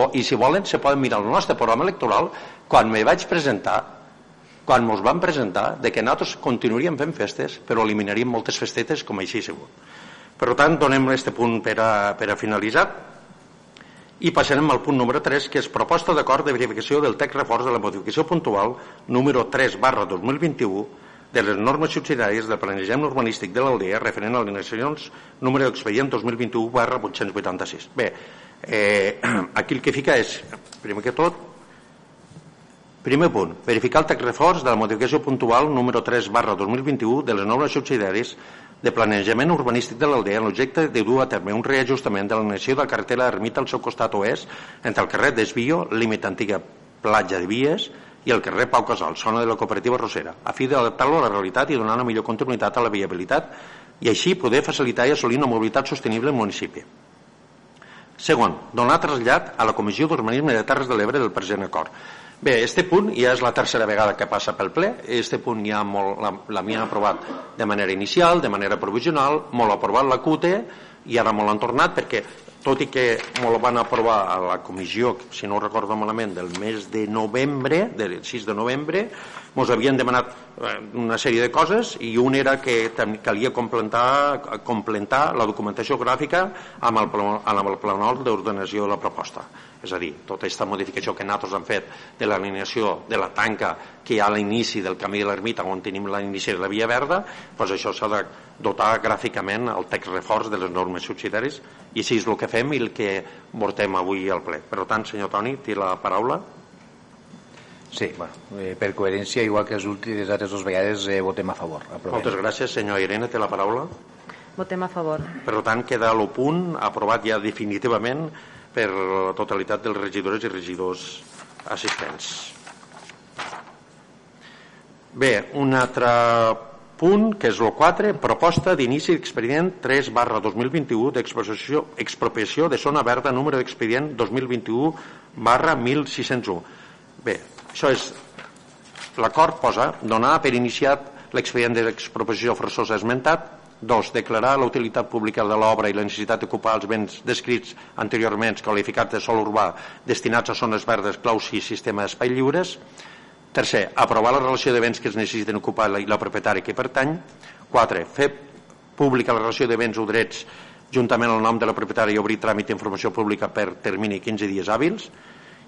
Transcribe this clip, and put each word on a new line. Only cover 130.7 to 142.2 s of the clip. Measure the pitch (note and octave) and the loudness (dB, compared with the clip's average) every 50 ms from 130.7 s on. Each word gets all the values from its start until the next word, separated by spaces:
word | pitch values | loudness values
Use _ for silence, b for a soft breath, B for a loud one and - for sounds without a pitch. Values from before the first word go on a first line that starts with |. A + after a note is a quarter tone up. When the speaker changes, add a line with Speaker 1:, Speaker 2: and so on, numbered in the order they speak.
| C3 | 0
Speaker 1:
vint-i-u | E3 C3+ B2 A#2+ A2 A#2+ C#3+ C#3 | -2 -2 0 0 2 2 2 0
d'expropiació, | B2+ A2+ - - A#2 G#2 G#2 A2 - - - C#3+ D3+ - - - - | -2 -4 -4 -4 -6 -4 -4 -4 -8 -6 -2 -2 -2 -2 -4 -8 -8
expropiació | A#2 - - - A#2+ A2+ - A#2 G#2+ F#2+ - C#3+ D#3+ E3+ C3 | -8 -8 -4 -2 -2 -2 0 0 -4 -2 0 0 2 2 2
de | A2+ | 0
zona | - D3 D3 D3 B2 | 0 2 2 2 2
verda, | A#2+ B2 C3 B2 C#3+ B2+ | 2 2 2 2 0 0
número | B2+ C#3 D3+ C3+ C3 | 0 0 0 0 0
d'expedient | B2+ - - - B2 G#2+ A#2 C3 D3 D3+ C3+ | -2 -4 -4 -4 -2 0 0 0 -2 -4 -2
dos | A2+ A#2 G2+ A2+ | -2 -2 -2 0
mil | C3 B2+ B2 | -4 -2 -2
vint-i-u | B2 A2+ - A2 A2+ B2 D3 D#3+ D#3 B B B B B B B B | -4 -4 -4 -2 -2 0 0 0 -2 B B B B B B B B
barra | - A2 A#2 A#2+ B2+ D#3+ E3 D#3 | -2 4 4 4 6 4 2 2
mil | B2+ A#2 B2 C#3 D3+ C#3+ | 2 0 0 0 0 -2
sis-cents | C#3 - D3 A#2 - C3+ B2 G#2 G#2+ | -4 -6 -8 -4 -2 -2 -4 -2 -4
u. | F2+ E2+ - B B B B B B B B B - - - | -6 -6 -6 B B B B B B B B B -20 -8 -4
Bé, | A2+ G2 - - - - - - - - | -4 -4 -4 -6 -16 -20 -20 -20 -18 -10
això | - - C#3+ B2+ | 0 2 2 2
és... | - - - - - - - - - - - - - - - - - - - - - - - - - | 2 0 -8 -12 -16 -20 -20 -20 -20 -20 -20 -20 -20 -20 -20 -20 -20 -20 -20 -18 -18 -18 -14 -4 0
l'acord | A2+ A2+ - D#3+ D#3+ D#3+ D#3 - | 0 0 4 4 4 4 4 0
posa | - A#2+ F#2+ G#2+ B2+ D#3 D#3+ - | 0 0 2 2 2 0 0 -4
donar | - G#2+ A2+ A2+ A#2+ C#3 D#3 D#3 - | -2 0 2 2 4 4 4 4 4
per | C#3 A#2+ | 2 2
iniciat | A#2+ B2 A#2+ - - C#3+ C3+ C#3+ C#3+ - - - - - - - | 2 0 0 0 2 4 4 4 2 0 -14 -18 -20 -20 -6 -4
l'expedient | B2+ B2 - - B2 A#2+ A#2 A#2 | -4 -4 0 0 0 2 2 2
d'expropiació | A#2 A2+ A2+ A2 - - - - A2+ | 2 2 0 -2 -4 -10 -10 -6 -6